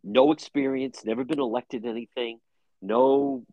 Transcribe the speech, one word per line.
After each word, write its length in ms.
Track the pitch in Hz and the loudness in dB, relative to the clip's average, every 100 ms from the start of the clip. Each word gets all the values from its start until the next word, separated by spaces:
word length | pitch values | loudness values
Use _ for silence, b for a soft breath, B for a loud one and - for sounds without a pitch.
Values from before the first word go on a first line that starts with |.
no 280 | 98 117 143 | 0 4 4
experience, 720 | 156 - 147 135 131 131 - | 2 -2 -2 -2 -2 -6 -8
never 200 | 104 113 | -6 -4
been 160 | 127 151 | -4 -4
elected 440 | 123 123 - 123 | -2 -4 -6 -8
to 40 | 117 | -8
anything, 520 | 113 117 - 117 113 _ _ _ _ | -8 -10 -8 -8 -10 _ _ _ _
no 600 | 95 113 131 139 139 131 - | -2 2 4 4 2 -4 -10